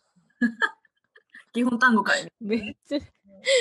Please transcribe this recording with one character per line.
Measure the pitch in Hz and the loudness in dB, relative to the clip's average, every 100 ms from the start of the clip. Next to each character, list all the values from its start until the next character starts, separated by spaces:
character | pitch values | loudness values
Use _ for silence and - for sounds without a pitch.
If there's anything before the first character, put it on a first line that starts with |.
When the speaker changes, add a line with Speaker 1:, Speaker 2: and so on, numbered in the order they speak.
| _ _ _ _ | _ _ _ _
Speaker 1:
<laughs> | 233 226 415 - _ _ _ _ _ - _ | -2 0 -6 -6 _ _ _ _ _ -20 _
基 | 233 | -4
本 | 247 233 | -2 2
単 | 254 214 | 4 4
語 | |
か | 196 190 | 2 -2
い | |
み | 170 - 202 | -4 -12 -4
た | |
い | 226 | -4
な | |
ね。 | 208 | -4
Speaker 2:
<laughs> | |
め | |
っ | - | -14
ち | - 285 | -8 -8
ゃ、 | - _ _ | -8 _ _
Speaker 1:
う | |
ん。 | - 523 523 | -8 0 0